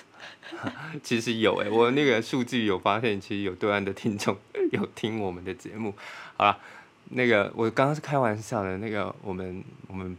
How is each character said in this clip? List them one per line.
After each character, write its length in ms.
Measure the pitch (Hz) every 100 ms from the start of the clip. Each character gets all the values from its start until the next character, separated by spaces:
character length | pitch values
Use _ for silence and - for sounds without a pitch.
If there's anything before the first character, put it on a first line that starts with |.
| - - - - -
<laughs> 520 | 339 - - 156 156
其 180 | - 117
实 140 | 117
有 220 | 113 104 92
欸， 120 | 101
我 220 | 113 120
那 140 | 139
个 180 | 143 113
数 200 | 117 135
据 220 | 120 127
有 140 | 107 92
发 220 | 104 104
现， 200 | 120 101
其 160 | - 101
实 60 |
有 120 | 98
对 160 | 90 107
岸 140 | 101
的 80 | 98
听 240 | 98 - 101
众 200 | - 98 -
<laughs> 180 | - 359
有 140 | - -
听 260 | - 107 110
我 100 | 95
们 140 | 90
的 80 | 95
节 220 | 90 -
目。 180 | 107 110 101 - - - -
好 80 |
啦， 140 | 101 - - - - _ -
那 160 | 123 123
个 260 | 107 98
我 140 | - 113
刚 160 | 120 139
刚 80 |
是 60 | 151
开 180 | 147 147
玩 180 | 120 107
笑 260 | 107 117
的， 160 | 95 95
那 100 | 110
个 260 | 104 95 -
我 100 | 101
们， 300 | 92 92 92 - - -
我 60 |
们 240 | 98 92